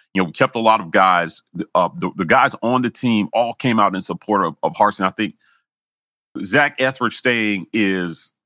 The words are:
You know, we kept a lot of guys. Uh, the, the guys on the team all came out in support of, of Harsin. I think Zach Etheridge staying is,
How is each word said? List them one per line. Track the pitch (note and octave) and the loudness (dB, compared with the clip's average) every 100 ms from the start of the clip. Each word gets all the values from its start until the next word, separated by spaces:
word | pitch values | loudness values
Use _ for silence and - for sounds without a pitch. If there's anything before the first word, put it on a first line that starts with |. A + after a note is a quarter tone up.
| _ | _
You | F#2+ | -4
know, | E2+ | -2
we | |
kept | - C3 | 0 -2
a | A#2 | 2
lot | A2 A2 | 2 2
of | E2 | 2
guys. | G2+ F#2 F2 E2+ - - F2 - | 4 4 4 0 -6 -12 -12 -4
Uh, | F2 F2 E2+ | 0 -2 -2
the, | F2 | -6
the | - | -4
guys | E2 C3 C3+ - | 2 2 2 0
on | A#2 B2+ | -2 0
the | A#2+ | -2
team | - B2+ G#2+ G2 | -2 0 0 0
all | A2 A#2+ | -2 -2
came | A2+ C3 A2+ | -2 0 2
out | G2+ F#2 | 2 0
in | |
support | - F#2+ - G2+ | -6 -8 -2 0
of, | E2+ D2+ | 0 -2
of | E2 | -4
Harsin. | E2 G#2 G2+ F#2+ | 0 0 0 -4
I | |
think | - G#2 - _ _ _ _ _ _ _ _ _ - | -2 -6 -8 _ _ _ _ _ _ _ _ _ -12
Zach | F#2+ C#3 C#3+ - | -2 0 0 0
Etheridge | C3 C3 A#2 - | -2 0 -4 -2
staying | B2+ A#2 G#2+ G2+ E2 | -2 0 0 -4 -4
is, | A2+ G2+ F#2+ F2 D#2+ - _ | -2 0 0 -4 -8 -14 _